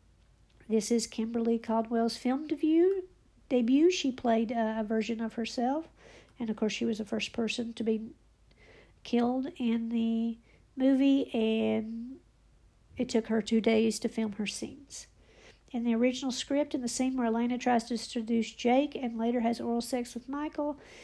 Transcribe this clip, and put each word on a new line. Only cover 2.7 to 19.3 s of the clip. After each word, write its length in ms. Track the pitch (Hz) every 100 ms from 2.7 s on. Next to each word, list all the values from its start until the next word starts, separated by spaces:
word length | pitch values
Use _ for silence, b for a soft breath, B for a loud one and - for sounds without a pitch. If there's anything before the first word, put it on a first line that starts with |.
| 330 359 392 370 _ _ _ -
Debut. 420 | 247 233 269 339
She 220 | 359 277
played, 400 | 254 247 226 226
uh, 240 | 233 220 220
a 40 |
version 380 | 214 220 220 226
of 140 | 226 -
herself. 520 | 226 - 240 294 330 - B B B B
And, 100 | 226
of 80 | 214
course, 160 | 214
she 100 | -
was 140 | 233 214
the 80 | 214
first 260 | 220 190
person 400 | - 220 - 233
to 120 | 233 226
be 240 | 220 226 - _ _ _ b b b b b -
killed 420 | 240 240 262 262 -
in 300 | 240 233 226
the 500 | 233 226 226 233 226 b b b -
movie, 580 | 262 262 277 277 -
and 840 | 233 220 220 220 220 220 226 240 269 _ _ _ _ _ _ _ -
it 100 | 247
took 200 | 226 220
her 140 | 220
two 200 | 208 226
days 360 | 214 220 226 214
to 100 | 226
film 240 | 220 220
her 140 | 202 202
scenes. 600 | - - 269 - - - _ b b b b b
In 140 | 240 240
the 100 | 226
original 360 | 247 254 269
script, 440 | 240 - 277 294 285
in 60 |
the 60 | 240
scene 300 | - 262 262
where 80 | 233
Elena 320 | 226 240 247
tries 280 | 247 240 226
to 120 | 226
seduce 540 | - 240 220 233 220
Jake 440 | - 240 254 285 277
and 220 | 247 233
later 220 | 226